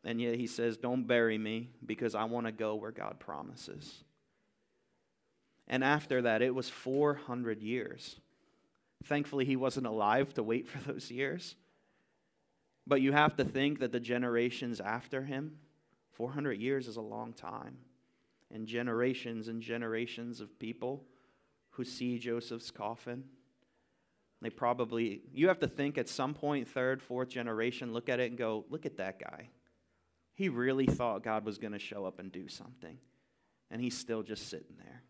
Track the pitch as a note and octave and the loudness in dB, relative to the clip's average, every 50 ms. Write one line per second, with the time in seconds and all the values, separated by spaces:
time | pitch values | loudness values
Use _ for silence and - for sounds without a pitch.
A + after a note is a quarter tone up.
0 | _ - A#2 A#2 A#2+ A#2+ A#2 A#2+ B2 A2+ - - A#2 A#2 A2+ - - B2 B2 B2+ | _ -2 -2 0 2 2 2 0 0 -2 -2 0 0 0 0 0 -2 0 0 0
1 | B2 A2 B2 A#2+ A#2 A2+ A2 G#2+ A2 G#2+ A2 A2+ A#2+ B2 - - - - - G#2+ | 4 6 6 6 6 6 4 2 0 0 -2 -2 -4 -6 -12 -16 -4 -4 -2 0
2 | B2+ A2+ G2+ G#2 A2 A2+ A#2 A#2+ A#2 A2+ A2 G#2+ A2 G#2+ G#2+ G#2+ G2+ A2 A2 - | 0 0 2 2 0 0 0 0 0 -2 -2 -2 -2 0 0 -2 -4 -6 -8 -6
3 | G2 G#2 - - - - D#2+ C#2+ C#2+ - - - - - - - - - - - | -6 -6 -6 -8 -10 -8 -8 -8 -8 -10 -12 -12 -12 -12 -12 -12 -12 -14 -16 -18
4 | - _ _ _ _ _ _ _ _ _ _ _ _ _ _ _ _ _ _ _ | -20 _ _ _ _ _ _ _ _ _ _ _ _ _ _ _ _ _ _ _
5 | _ _ _ _ _ _ _ _ _ _ _ _ _ - - C3 C3+ C3+ D3 D3+ | _ _ _ _ _ _ _ _ _ _ _ _ _ 0 0 4 6 6 6 6
6 | C#3+ - C#3 B2+ A#2+ A#2+ A2 A2 A#2+ C3 B2+ C3 B2 - - - - C3 C3 C#3 | 4 2 2 4 6 6 6 6 6 4 4 2 -2 -4 -6 -8 -4 0 4 4
7 | D3 D3 C#3+ C#3+ D3 - B2 B2 B2 A#2 A2 G#2 G#2+ G#2+ A#2+ B2+ A2+ - - - | 6 4 4 2 -2 -6 -4 -2 0 -2 -2 -2 -2 -2 -2 -2 -2 -4 -8 -10
8 | - - - - _ _ _ _ _ _ _ _ _ _ _ _ _ _ _ _ | -12 -14 -16 -16 _ _ _ _ _ _ _ _ _ _ _ _ _ _ _ _
9 | - - D3 D3 D3 - - C#3 C3 B2 C3+ B2+ C3 C3 A#2+ C#3 B2+ A#2 A2 A2 | -4 0 0 0 0 0 2 2 2 4 4 2 2 2 2 0 -2 0 2 4
10 | G#2 G#2 A2 B2+ C#3 C#3 - - A2+ G#2+ A2+ B2+ C3 - - C#3+ - C#3+ - - | 6 6 8 6 6 4 0 -2 0 2 2 0 0 -4 -8 -8 -6 -6 -6 -6
11 | - - B2 B2 C#3 C3+ D3+ F3+ F#3+ - - _ _ _ _ _ _ _ _ _ | -8 -8 -4 -4 -2 -2 -4 -6 -8 -12 -16 _ _ _ _ _ _ _ _ _
12 | _ _ _ _ _ _ _ _ _ _ _ _ _ _ _ _ _ - C#3+ C3+ | _ _ _ _ _ _ _ _ _ _ _ _ _ _ _ _ _ 4 6 6
13 | C3 C3+ C#3 D3 D3+ D3+ D3+ - C3+ - - C3 C3+ C#3+ D3+ C3 B2+ A#2+ A#2+ B2 | 6 6 8 8 8 6 6 4 0 2 2 2 2 2 2 2 -2 0 0 -2
14 | A#2+ A#2 B2 B2 B2+ B2 A#2 A#2 A#2+ B2 A#2+ - C3 A#2+ A#2 G2+ F#2 G2+ A2 B2 | 0 0 0 0 2 2 4 4 4 2 2 -2 -4 -4 -4 -4 -2 -2 -2 -2
15 | B2+ - - C3+ C3+ C#3 C#3 C3+ D3+ D#3 D3+ D3+ - _ _ _ _ _ _ _ | -4 -4 -4 -4 -4 -2 -4 -4 -4 -6 -8 -14 -20 _ _ _ _ _ _ _
16 | _ _ _ - A2+ B2 C#3 D3 D3 C#3+ A#2+ G2 A2 B2+ C#3 C3+ B2+ A#2+ G#2+ A#2 | _ _ _ -6 -6 -4 -2 0 0 0 0 0 0 0 0 0 -2 -4 -8 -8
17 | A2 G#2+ G#2+ A2 A#2 A#2 A2+ - - - - A2+ - A#2+ C3 C3 B2 _ _ _ | -8 -8 -6 -8 -8 -8 -10 -12 -10 -10 -8 -8 -10 -12 -14 -16 -20 _ _ _
18 | _ _ _ _ _ _ _ _ _ _ - G#2+ A2 A2 A2+ A#2+ A#2+ B2 A2+ A2+ | _ _ _ _ _ _ _ _ _ _ -10 -10 -8 -4 -2 -2 0 0 2 4
19 | B2 B2+ C3 B2+ - A#2+ A#2 A2+ G#2+ A2+ A2+ A2+ A2 A#2 A#2 A#2 A#2 A2+ A2+ A2+ | 4 4 2 0 -4 -6 -6 -6 -6 -6 -6 -8 -4 -4 -4 -4 -2 -2 0 -2
20 | A#2+ A#2 - - A#2 A#2+ A#2 A2 A2 G2+ - _ - A2 A2 - A2 B2 C3+ C#3 | -2 -4 -4 -8 -8 -8 -8 -10 -10 -14 -12 _ -8 -8 -6 -4 -4 -4 -4 -6
21 | - - _ _ _ _ _ _ _ _ _ _ _ _ _ - B2+ B2 - - | -10 -16 _ _ _ _ _ _ _ _ _ _ _ _ _ -8 -8 -6 -4 -4
22 | B2 B2 B2 A#2 A2+ B2 A#2 A#2+ A#2 - A#2+ A#2 A2+ - - - G#2 G#2 A2+ A#2 | -2 -2 -2 -2 -2 -2 -2 -2 -2 -4 -8 -8 -8 -12 -10 -4 -4 -4 -4 -4
23 | - B2 A#2+ B2+ C3+ C3+ - - _ _ _ _ _ _ _ _ _ _ _ _ | -8 -10 -8 -8 -10 -14 -18 -20 _ _ _ _ _ _ _ _ _ _ _ _
24 | _ _ _ _ _ _ _ _ - A2+ A2 - - A#2+ B2 B2+ B2 A2+ A#2 A#2 | _ _ _ _ _ _ _ _ -8 -8 -4 0 2 2 4 4 2 0 2 2
25 | A#2 A2 G2 G2+ - - - B2+ D3+ F#3 F#3 - D#3 B2+ - - C#3+ C#3+ C#3+ - | 2 2 0 -4 -8 -12 0 4 6 6 6 6 2 -2 0 0 -2 0 0 -2
26 | A#2 - - - C3+ C3+ D3 C#3+ - D3 D3 C#3+ A#2+ - - C3+ B2+ B2+ C3 C3 | -2 -2 -2 -2 -2 -2 -2 -2 0 0 0 0 0 -2 -2 0 2 2 2 0
27 | - - B2 B2 B2+ B2+ B2+ B2+ A#2 A#2+ A2+ G#2+ A2+ B2 A#2+ B2+ C#3 A#2+ A2+ A#2+ | -2 -6 -4 -4 -2 -2 -2 -4 -2 -2 0 2 0 0 0 -2 -6 -4 -4 -4
28 | A#2+ - C3 A#2+ B2+ A#2 A#2+ A#2+ B2 A2 A2 A2 - - C3 D#3+ D#3 - D#3 - | 0 0 2 2 2 0 0 -2 -2 0 0 -2 -4 -6 -10 -6 -6 -6 -6 -4
29 | F#2+ F#2+ F#2+ - - - - D2+ - A#2+ _ _ _ _ _ _ _ _ _ _ | -4 -4 -4 -6 -10 -12 -12 -14 -16 -18 _ _ _ _ _ _ _ _ _ _
30 | _ _ _ _ _ _ _ - G3 F#3 C3+ A#2+ B2 C3 C3 C3+ C3+ C3 C#3 - | _ _ _ _ _ _ _ 0 0 0 2 4 4 4 4 4 4 4 4 2
31 | B2 A#2+ G#2+ F#2+ - A2+ A2 G#2+ G#2+ A2 G#2 G2+ A#2 G#2+ G#2 G2+ - - G#2 G2+ | 2 0 0 0 0 0 0 0 0 -2 -6 -4 -6 -8 -6 -6 -8 -8 -6 -4
32 | G2 F#2 F#2 - - F#2+ F2+ F#2 F2+ - - - - - B2+ - E2+ E2 - B2 | -4 -4 -4 -6 -12 -10 -10 -10 -10 -10 -12 -14 -16 -18 -18 -16 -16 -16 -16 -16
33 | _ _ _ _ _ _ _ _ _ _ _ _ _ _ - A2+ B2 B2 A#2+ - | _ _ _ _ _ _ _ _ _ _ _ _ _ _ -6 -2 -2 0 -2 -2
34 | - - A2+ A2 G#2+ - A2 - - - - D#2 - - - - - - - B2 | -4 -2 -2 -2 -2 -4 -6 -6 -6 -8 -10 -10 -12 -14 -20 -20 -20 -20 -20 -20
35 | B2 _ | -20 _